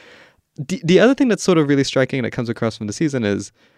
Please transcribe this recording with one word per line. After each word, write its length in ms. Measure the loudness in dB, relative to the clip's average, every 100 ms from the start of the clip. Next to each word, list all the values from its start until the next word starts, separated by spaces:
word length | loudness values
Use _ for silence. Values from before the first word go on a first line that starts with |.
| -20 -20 -20 _ _ -14
The, 240 | -8 -6
the 160 | 2 4
other 160 | 4
thing 140 | 4 0
that's 160 | 0
sort 140 | 2 2
of 100 | 4
really 160 | 2
striking 400 | 2 0 -2 -2
that 80 | -6
comes 160 | -6 -6
across 280 | -4 -4 -4
from 120 | -8
the 40 |
season 300 | -4 -4 -2
is, 300 | -2 -2 -6 _ _